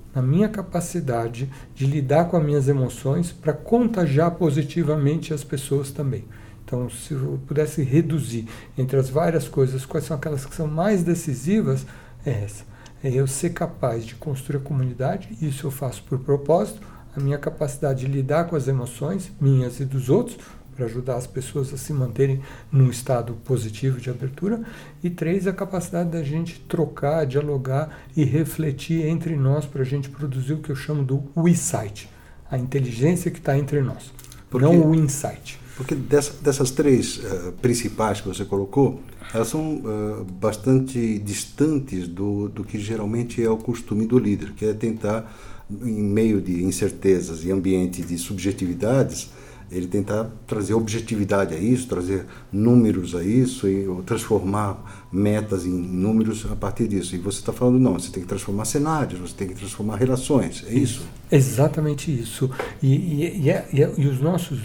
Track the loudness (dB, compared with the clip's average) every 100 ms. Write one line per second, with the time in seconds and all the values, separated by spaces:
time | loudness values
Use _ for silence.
0 | -8 -2 2 4 4 0 -4 -4 -4 -4
1 | -2 -2 -2 -4 -8 -8 -16 -2 0 0
2 | 4 4 4 2 4 2 4 2 2 -2
3 | 0 0 0 -2 -2 -2 2 4 4 2
4 | 2 4 4 2 2 2 0 0 2 2
5 | 2 0 -2 -6 -4 -6 -2 -2 -2 -4
6 | -2 -4 -8 -16 -18 -18 -6 -4 -4 -8
7 | -8 -4 -4 -4 -2 0 0 0 4 4
8 | 4 0 -2 -4 -6 -12 -12 -4 0 2
9 | 2 2 2 2 0 2 2 2 -4 -4
10 | -4 -4 -4 -4 -6 -4 -2 0 2 2
11 | 2 0 0 -2 2 2 4 0 -2 -14
12 | -20 -8 -4 -2 -4 -8 -18 -20 -20 -6
13 | 0 2 0 0 -2 -2 -4 -2 -2 -2
14 | -4 -8 -6 -6 -4 -4 -2 0 0 0
15 | -2 -2 -6 -4 -4 -2 -6 -4 -6 -6
16 | -6 -4 0 0 4 2 2 -4 -16 -18
17 | -12 -4 -2 -2 -4 -4 -4 -2 -2 0
18 | 0 -2 0 0 2 0 0 0 -2 -6
19 | -4 -4 -6 0 4 6 4 -2 -4 -2
20 | 2 2 2 -6 -18 -20 -18 -6 -6 -4
21 | -4 -4 -4 -8 -6 -4 -4 -6 -6 -2
22 | -2 2 2 2 -4 -14 0 6 6 4
23 | 0 -2 -2 -8 -2 -2 -2 -2 -2 -2
24 | -4 -6 -6 -4 -2 -2 -4 -12 -18 -6
25 | -6 -2 0 0 0 -2 -4 -4 -4 -2
26 | -2 -2 -2 -2 -4 -8 -6 0 0 0
27 | 0 2 2 0 0 -2 0 -2 -2 -8
28 | -6 0 2 4 0 0 -2 -2 -2 0
29 | 2 0 0 2 2 2 0 -2 -2 -2
30 | -4 -6 -6 -4 -2 -4 -4 -6 -4 -2
31 | 0 0 -2 2 4 4 2 -4 -4 -10
32 | -16 -20 -20 -20 -6 -4 -2 0 0 2
33 | 2 4 0 -4 0 0 2 0 0 -2
34 | -12 -18 -18 -20 -6 4 8 8 8 6
35 | 4 0 -6 -8 -12 -16 -16 -12 -6 -4
36 | 2 2 2 0 0 2 2 4 6 6
37 | 4 -4 -6 -6 -6 -2 0 2 0 0
38 | 0 0 -4 -6 -2 -2 0 4 4 2
39 | -10 -16 -6 -2 0 0 -2 -4 -4 -4
40 | -4 -4 -8 -2 -2 0 4 4 4 0
41 | 0 0 -2 -6 -8 0 2 2 -2 -4
42 | -6 -4 -2 -2 -4 -6 -8 -6 -4 -4
43 | -2 -2 -2 0 2 2 0 -6 -2 -2
44 | 4 4 4 0 -2 -4 -2 0 -2 -2
45 | -2 -2 -4 -14 -16 -14 -12 -8 -4 -2
46 | 2 4 4 4 2 0 0 0 -2 2
47 | 4 4 2 -4 -2 0 2 2 2 -2
48 | -4 -6 -4 -4 -2 -2 -2 0 2 4
49 | 2 -2 -12 -16 -20 -20 -8 -6 -2 -2
50 | 0 -2 -2 -8 -8 -4 0 0 0 -4
51 | -4 -2 2 2 2 0 2 2 2 -4
52 | -2 -2 -4 -14 -6 2 6 8 8 4
53 | -2 -2 2 4 4 2 0 0 0 -4
54 | -4 -4 0 0 2 0 0 -4 -10 -18
55 | -6 0 2 2 0 -2 -2 -2 -2 0
56 | 2 4 2 0 -4 -4 -4 0 0 0
57 | -2 -4 -4 -4 -4 2 4 6 6 4
58 | -2 -8 -6 -6 -4 -4 -2 0 0 0
59 | -2 -4 -10 -8 -8 -8 -10 -6 -4 0
60 | 2 0 2 2 2 -4 -2 2 2 -2
61 | -10 -14 2 4 4 4 2 2 -2 -2
62 | -2 -4 -4 -2 -4 -2 -8 0 2 4
63 | 2 0 -2 2 2 2 0 4 4 4
64 | 0 2 2 0 -2 -6